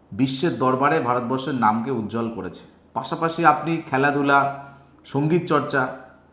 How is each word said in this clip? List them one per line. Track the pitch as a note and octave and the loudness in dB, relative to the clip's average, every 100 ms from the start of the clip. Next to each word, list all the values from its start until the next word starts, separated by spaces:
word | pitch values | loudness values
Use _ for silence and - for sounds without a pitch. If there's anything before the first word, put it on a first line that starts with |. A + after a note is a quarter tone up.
| _ | _
বিশ্বের | G2+ C3+ - F3 A#2 | -2 -2 0 -2 0
দরবারে | B2+ B2+ C#3+ D#3+ | 0 2 2 2
ভারতবর্ষের | A#2+ B2 A#2 C3 D3+ | 0 -2 -2 -4 -4
নামকে | C3 A2 A2+ B2 | 0 2 2 0
উজ্জ্বল | A#2+ G2+ A2+ A#2 | -4 -4 -4 -4
করেছে। | A2+ F2+ - - - _ | -6 -10 -12 -18 -20 _
পাশাপাশি | - - D#3+ D#3+ E3 | -8 -6 -2 -2 2
আপনি | E3 D3+ D3+ E3 - | 4 4 2 -4 -2
খেলাধুলা, | C3+ C#3+ C#3+ C#3+ C#3 C#3 - - - - - | 0 2 2 4 4 2 -2 -12 -20 -20 -20
সঙ্গীত | - C3+ D3+ E3+ - | -8 -2 2 2 2
চর্চা, | D3 C3+ C#3+ B2+ - - - _ | 0 0 -2 -2 -6 -16 -20 _